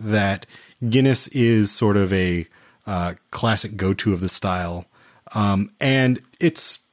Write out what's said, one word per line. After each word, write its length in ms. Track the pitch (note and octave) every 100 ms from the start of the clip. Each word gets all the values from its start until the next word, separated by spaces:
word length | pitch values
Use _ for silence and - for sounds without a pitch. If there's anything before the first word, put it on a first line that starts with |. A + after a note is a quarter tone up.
that 440 | A2 G#2+ G2 G2 - - - _ A#2+
Guinness 400 | B2+ C3+ B2 -
is 420 | C3+ A#2 A2 G#2
sort 260 | - A2 G2+
of 160 | F#2+
a, 360 | F#2+ F#2 F2 E2 _ _ _ -
uh, 280 | F#2 F2 F2+ _
classic 460 | - A2+ G#2 G#2 G#2
go-to 360 | F#2+ G2 G#2+
of 80 | F2+
the 80 | F#2
style. 580 | - G2 F2+ F2 F2 F2 _ _ _ -
Um, 360 | A2 G2+ G2 G2+ _
and 400 | C3+ C3+ B2+ B2 - -
it's 380 | E3+ - - - _